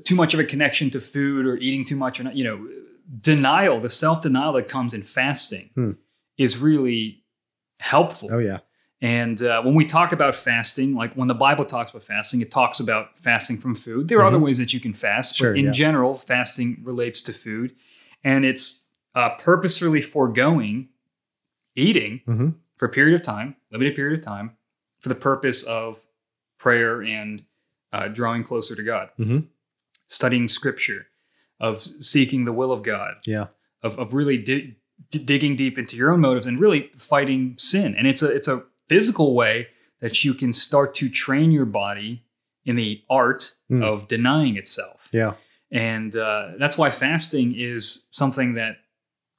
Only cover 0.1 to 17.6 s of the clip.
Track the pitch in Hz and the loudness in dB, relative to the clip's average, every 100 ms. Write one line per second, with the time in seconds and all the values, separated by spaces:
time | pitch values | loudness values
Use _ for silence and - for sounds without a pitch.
0.1 | 180 160 160 - 143 143 - 143 127 - | 2 4 2 0 0 0 0 -2 -4 -6
1.1 | 143 139 139 127 123 127 135 131 139 131 | -4 -2 0 -2 -2 -2 -4 -4 -4 -4
2.1 | 127 127 131 123 104 110 - - - - | -6 -8 -4 -4 -6 -12 -18 -20 -20 -20
3.1 | 120 156 151 135 160 196 120 120 - 156 | -4 2 4 4 4 4 2 0 0 2
4.1 | 165 160 131 151 135 - 131 120 113 101 | 2 2 0 2 0 -2 -4 -4 -6 -6
5.1 | - 131 139 - 95 90 - 117 98 _ | -2 -2 0 -4 -6 -8 -4 -4 -6 _
6.1 | _ _ - 131 113 147 151 131 120 110 | _ _ 0 0 2 2 2 2 -2 -4
7.1 | 104 _ _ _ _ _ _ - 139 165 | -10 _ _ _ _ _ _ 0 2 2
8.1 | - 101 117 110 95 - _ _ _ 120 | -2 -6 -2 -2 -4 -12 _ _ _ -2
9.1 | 120 117 110 120 117 123 151 151 160 180 | 0 -2 -2 0 2 4 4 4 4 2
10.1 | 160 143 135 - 117 113 - 135 131 117 | 2 2 0 -2 0 0 0 -2 -2 -4
11.1 | - 127 120 135 143 143 123 113 117 - | -2 0 4 4 4 0 -4 -8 -12 -10
12.1 | 104 107 123 113 135 120 - 113 110 110 | -6 -2 -2 -2 0 2 0 -2 -2 -4
13.1 | _ 120 117 - 117 131 110 - 113 156 | _ -2 0 0 -4 -6 -6 -6 -6 2
14.1 | 233 190 131 151 123 120 127 117 104 107 | 6 8 6 4 2 -2 -4 -6 -4 0
15.1 | 107 127 - 123 107 139 131 151 151 127 | 2 0 2 2 2 2 4 2 4 2
16.1 | 135 - 123 123 - 120 120 117 123 120 | 0 -2 -2 -2 -4 -4 -6 -8 -6 -4
17.1 | 117 - 110 113 110 | -4 -4 -8 -10 -6